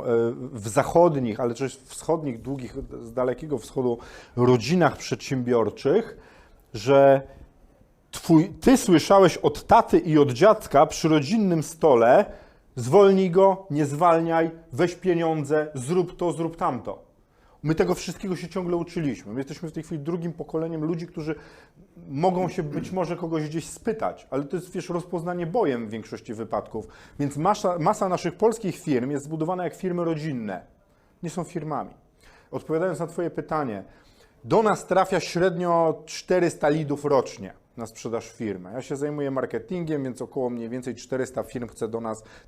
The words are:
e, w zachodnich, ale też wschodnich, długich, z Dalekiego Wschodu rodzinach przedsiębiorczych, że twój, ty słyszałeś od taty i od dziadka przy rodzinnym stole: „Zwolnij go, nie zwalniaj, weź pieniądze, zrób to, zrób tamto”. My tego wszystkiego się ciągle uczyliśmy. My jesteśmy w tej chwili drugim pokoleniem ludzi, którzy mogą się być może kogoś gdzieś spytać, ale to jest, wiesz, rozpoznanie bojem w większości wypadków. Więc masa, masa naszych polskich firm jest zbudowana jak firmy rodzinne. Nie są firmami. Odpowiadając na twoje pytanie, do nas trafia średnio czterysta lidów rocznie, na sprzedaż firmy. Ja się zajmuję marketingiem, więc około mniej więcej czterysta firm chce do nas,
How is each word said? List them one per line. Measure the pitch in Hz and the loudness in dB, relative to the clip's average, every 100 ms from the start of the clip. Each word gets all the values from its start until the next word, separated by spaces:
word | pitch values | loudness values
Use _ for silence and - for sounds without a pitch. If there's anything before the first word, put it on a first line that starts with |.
e, | 127 117 117 143 127 | 0 0 0 -2 -10
w | 120 104 | -10 -4
zachodnich, | 123 131 165 175 147 123 104 | -2 2 4 4 4 -2 -2
ale | 123 | -4
też | 117 135 - | -4 -6 -8
wschodnich, | - - - 165 151 113 | -16 -12 -4 -4 -4 -8
długich, | 113 139 123 135 - 127 | -10 -10 -10 -12 -14 -14
z | 117 | -10
Dalekiego | 117 127 123 160 135 | -4 -2 -4 -6 -8
Wschodu | - - 123 117 - - - - | -6 -4 -2 -2 -8 -20 -12 2
rodzinach | 123 127 107 180 156 110 | 4 4 2 2 2 0
przedsiębiorczych, | - 135 - 131 120 120 107 - 135 185 233 - - - _ _ _ | -6 -8 -4 -4 0 2 0 -2 0 0 0 -8 -20 -20 _ _ _
że | 113 110 139 139 135 135 - - _ _ _ _ _ _ | -8 4 6 8 6 2 -14 -20 _ _ _ _ _ _
twój, | - - 160 190 151 | -10 4 4 4 2
ty | - 262 | 4 4
słyszałeś | - 165 - 196 185 - | 6 4 6 8 8 6
od | - - - | 0 -2 4
taty | 220 226 175 | 4 6 2
i | 165 151 | 4 4
od | 139 | 4
dziadka | 120 190 214 - 139 151 | 6 6 4 4 4 4
przy | - 165 | 2 2
rodzinnym | 156 135 220 196 165 | 2 2 0 2 0
stole: | 147 - 160 123 113 147 208 - - _ _ - | -2 0 4 6 8 6 4 -4 -20 _ _ -10
„Zwolnij | 117 175 196 190 190 | 2 6 8 6 2
go, | 175 196 190 - | 4 4 4 -2
nie | 147 147 | -4 -2
zwalniaj, | 143 175 165 165 165 165 165 - | 2 4 4 2 0 0 -4 -12
weź | 120 175 175 | -2 -2 0
pieniądze, | 185 170 165 160 135 151 151 139 | -2 0 0 -2 0 -2 -2 -6
zrób | 123 180 175 - | -2 -2 -2 -4
to, | 175 | -4
zrób | 151 165 165 | -4 -6 -4
tamto”. | 180 123 104 98 - _ _ _ _ _ | -4 -4 -8 -12 -16 _ _ _ _ _
My | 147 160 | -4 0
tego | 185 180 | 0 -2
wszystkiego | - - 196 175 | -6 -10 -8 -8
się | 180 | -8
ciągle | 190 180 175 | -8 -4 -4
uczyliśmy. | 170 - 147 113 101 | -6 -6 -4 -6 -10
My | 117 | -10
jesteśmy | 139 156 160 | -10 -12 -12
w | |
tej | 156 | -12
chwili | 151 165 | -10 -10
drugim | 143 175 170 | -8 -8 -8
pokoleniem | 160 151 160 165 160 156 | -10 -8 -6 -6 -6 -6
ludzi, | 170 175 | -6 -8
którzy | - 151 151 - - _ _ _ - 170 | -10 -8 -8 -12 -20 _ _ _ -20 -12
mogą | 139 185 180 185 | -2 0 0 -2
się | - | -4
być | 151 147 - | -6 -6 -6
może | 185 160 165 | -4 -4 -4
kogoś | 170 165 151 | -4 -4 -4
gdzieś | 160 156 | -6 -10
spytać, | - - 220 98 87 - | -8 -8 -4 -6 -6 -8
ale | 135 | -8
to | 143 180 | -6 -8
jest, | - | -8
wiesz, | 190 - | -10 -8
rozpoznanie | 170 - 180 165 175 165 | -8 -6 -8 -6 -6 -4
bojem | 247 180 123 110 | 0 0 -2 -6
w | |
większości | 110 107 113 - | -10 -10 -14 -12
wypadków. | 110 107 110 - 113 104 - - - | -10 -6 -6 -6 -10 -12 -18 -20 -6
Więc | 143 143 | -6 -2
masa, | 170 208 190 175 | -2 0 -2 0
masa | 156 214 190 | 0 0 -2
naszych | 175 180 - | -2 -4 0
polskich | 214 226 190 - | 0 0 -4 -6
firm | - 127 123 | -2 -2 -2
jest | 143 147 | -6 -6
zbudowana | 160 156 185 | -6 -4 -4
jak | 175 - | -6 -6
firmy | 185 175 170 | -6 -4 -4
rodzinne. | 160 156 131 107 92 - _ _ _ _ _ | -4 -6 -6 -6 -10 -12 _ _ _ _ _
Nie | 170 | -10
są | 185 | -8
firmami. | 160 170 156 139 98 - _ _ _ _ _ | -8 -8 -6 -6 -8 -12 _ _ _ _ _
Odpowiadając | 135 - 160 185 160 | -14 -4 -2 -2 -2
na | 165 | -6
twoje | 165 170 | -4 -6
pytanie, | - 156 156 139 101 98 _ _ _ _ _ | -6 -4 -4 -4 -6 -12 _ _ _ _ _
do | 113 170 | 0 2
nas | 214 185 - | 4 0 4
trafia | 185 180 185 | 4 4 2
średnio | - 175 185 170 175 170 165 156 - | -2 0 0 2 2 2 2 0 -8
czterysta | - - 185 170 - - | -14 0 2 2 2 0
lidów | 156 147 143 147 | 2 0 -4 2
rocznie, | 139 - - 95 - _ - | 2 2 -6 -16 -18 _ -14
na | 110 | -14
sprzedaż | - 120 113 - | -10 -8 -6 -8
firmy. | - 110 92 90 | -8 -6 -6 -8
Ja | 117 | -12
się | 123 139 | -10 -6
zajmuję | 147 147 143 | -6 -4 -4
marketingiem, | 135 127 117 113 180 165 151 | -4 -4 -6 -8 -8 -6 -6
więc | 131 120 | -6 -8
około | 120 143 123 | -10 -6 -4
mniej | 120 117 | -6 -8
więcej | 127 127 117 | -8 -8 -12
czterysta | - 131 123 - | -8 -6 -4 -6
firm | 107 123 117 | -8 -10 -12
chce | - 113 | -8 -6
do | 113 | -6
nas, | 113 110 - - | -6 -10 -12 -20